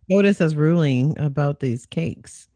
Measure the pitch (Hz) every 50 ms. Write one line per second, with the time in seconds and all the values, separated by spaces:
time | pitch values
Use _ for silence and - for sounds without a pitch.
0 | _ - 185 196 196 202 202 - 180 160 156 147 151 156 170 175 160 143 131 123
1 | 127 151 156 - 151 151 139 151 147 143 143 - - 131 117 127 - _ - -
2 | 165 139 - - - - - - - _ _